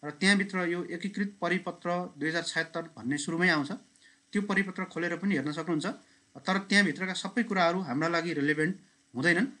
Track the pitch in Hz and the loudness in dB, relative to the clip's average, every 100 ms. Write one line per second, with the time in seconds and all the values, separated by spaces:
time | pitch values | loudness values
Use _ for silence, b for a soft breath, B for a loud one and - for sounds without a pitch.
0 | 147 143 190 202 196 185 175 175 175 170 | -10 2 6 6 4 -2 -2 -2 -4 -6
1 | 196 196 202 - 170 180 180 170 175 175 | -6 -4 -4 -2 -2 0 -2 -8 -4 -4
2 | 180 147 147 170 165 - 165 170 165 - | -4 -4 -2 -2 -2 -4 -4 -4 -8 -8
3 | 117 143 - 165 180 160 139 196 - b | -4 -4 -2 2 4 4 0 -6 -12 b
4 | b b b 202 202 190 196 185 185 - | b b b -4 0 0 0 -4 -8 -4
5 | 170 170 196 170 139 151 160 165 180 285 | -4 -2 0 0 0 -4 -2 -2 -2 -6
6 | b b b - - 196 196 202 202 202 | b b b -12 -2 -2 4 4 4 0
7 | 185 180 - - 233 196 170 180 175 123 | -4 -6 -4 -2 0 4 4 2 -2 0
8 | 165 170 165 151 143 151 156 185 b b | 0 0 0 0 0 2 0 -2 b b
9 | _ 120 151 170 254 - | _ 0 2 4 2 -4